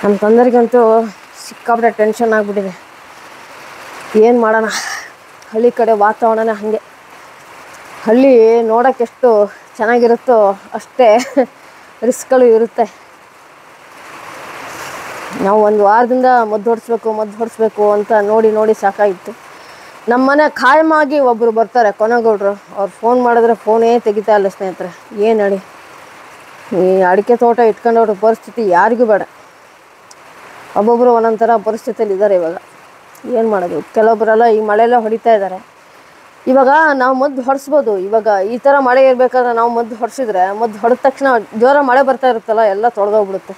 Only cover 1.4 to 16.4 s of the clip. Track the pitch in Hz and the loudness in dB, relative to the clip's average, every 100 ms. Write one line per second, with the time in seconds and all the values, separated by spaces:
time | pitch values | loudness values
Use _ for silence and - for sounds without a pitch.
1.4 | - - - 233 233 - 214 214 233 220 | -20 -16 -6 -2 -2 0 -2 0 -2 0
2.4 | 208 202 190 175 - - - - - - | -2 -4 -6 -12 -20 -20 -20 -20 -20 -20
3.4 | - - - - - - - 214 220 240 | -20 -20 -20 -20 -20 -20 -4 2 2 2
4.4 | 220 220 220 190 - - - - - - | 2 0 -2 -6 -10 -12 -16 -20 -20 -20
5.4 | - 220 240 240 226 220 208 220 233 220 | -10 -2 0 0 0 2 0 0 -2 0
6.4 | 226 214 208 214 - - - - - - | -2 -4 -6 -8 -8 -20 -20 -20 -20 -20
7.4 | - - - - - - - 233 269 247 | -20 -20 -20 -20 -20 -10 0 2 4 6
8.4 | 220 233 226 226 254 254 233 _ 254 214 | 4 2 0 0 0 0 -6 _ 0 2
9.4 | 202 - - - 220 240 233 233 - 233 | 0 -4 -20 -6 -2 2 2 0 0 2
10.4 | 202 190 - 220 - - 240 214 254 - | 2 -2 -10 -16 -14 0 2 2 0 -4
11.4 | 247 - - - - - 233 247 - 262 | -4 -6 -20 -20 -20 -8 -4 -4 -2 2
12.4 | 247 220 226 - 220 - - - - - | 4 4 0 -4 -6 -6 -20 -20 -20 -20
13.4 | - - - - - - - - - - | -20 -20 -20 -20 -20 -20 -20 -20 -20 -20
14.4 | - - - - - - - - - - | -18 -18 -16 -16 -16 -16 -16 -16 -14 -6
15.4 | 196 214 208 214 202 214 247 254 254 247 | 0 2 2 2 2 2 2 0 2 2